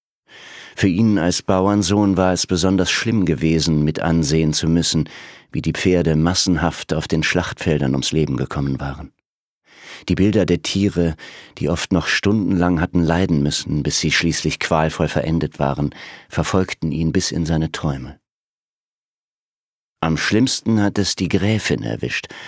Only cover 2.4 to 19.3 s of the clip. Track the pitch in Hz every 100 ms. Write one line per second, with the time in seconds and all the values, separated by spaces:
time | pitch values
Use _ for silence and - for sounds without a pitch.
2.4 | - 90 92 95 87 - 117 110 85 71
3.4 | 80 80 80 76 76 78 82 82 73 80
4.4 | 78 78 80 85 80 82 76 - - -
5.4 | _ - 80 78 95 90 85 78 80 92
6.4 | - 82 82 - - 78 - 82 78 87
7.4 | 87 - - 76 69 67 - 76 71 65
8.4 | 65 73 69 67 69 69 78 _ _ _
9.4 | _ _ _ - - - - 92 101 104
10.4 | 90 85 - 98 101 87 85 80 - -
11.4 | - - 71 82 - 87 - - 98 107
12.4 | 95 95 87 85 82 87 80 82 95 78
13.4 | 73 - - 76 69 - 80 - 82 78
14.4 | 78 - - 80 80 - 78 - - 82
15.4 | 76 - 69 135 147 - - - - -
16.4 | 80 95 92 - 80 76 82 92 - -
17.4 | 80 80 80 - 78 67 64 - _ _
18.4 | _ _ _ _ _ _ _ _ _